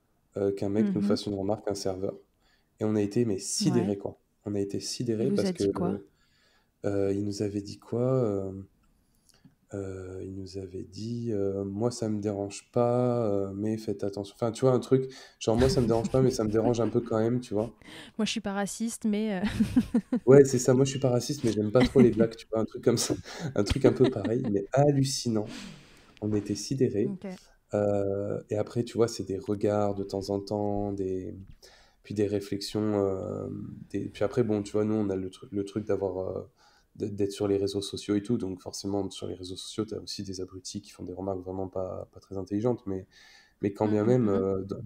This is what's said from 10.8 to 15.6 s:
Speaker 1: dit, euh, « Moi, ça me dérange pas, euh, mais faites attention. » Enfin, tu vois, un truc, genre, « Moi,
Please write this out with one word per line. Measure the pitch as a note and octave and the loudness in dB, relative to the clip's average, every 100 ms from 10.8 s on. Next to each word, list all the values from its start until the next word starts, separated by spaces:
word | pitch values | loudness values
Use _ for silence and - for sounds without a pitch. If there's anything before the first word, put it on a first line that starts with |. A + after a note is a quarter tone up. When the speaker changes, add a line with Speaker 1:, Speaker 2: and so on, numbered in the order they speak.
Speaker 1:
dit, | F#2 F#2+ A2 A#2+ A#2 | -12 -10 -8 -4 -2
euh, « | G2+ G2 G2 G2+ | 0 0 0 -2
Moi, | G2 A#2+ | 0 -2
ça | - A2 | 0 -2
me | G#2 | -2
dérange | G#2 G2 G2+ - - | -2 -2 -4 -8 -2
pas, | B2 A#2+ B2 B2 A#2+ A2 | 2 4 4 2 2 0
euh, | G2+ G2 | 0 -2
mais | G2 G#2+ A2 | -2 -2 -2
faites | A2 G2+ | -4 -4
attention. » | G2+ G2+ F#2+ - | -4 -4 -8 -4
Enfin, | A#2+ | -2
tu | A2 | 2
vois, | C3 | 4
un | B2 | 4
truc, | - C3 C3 - - - | 4 2 2 -10 -20 -6
genre, « | - | 0
Moi, | A2+ | 4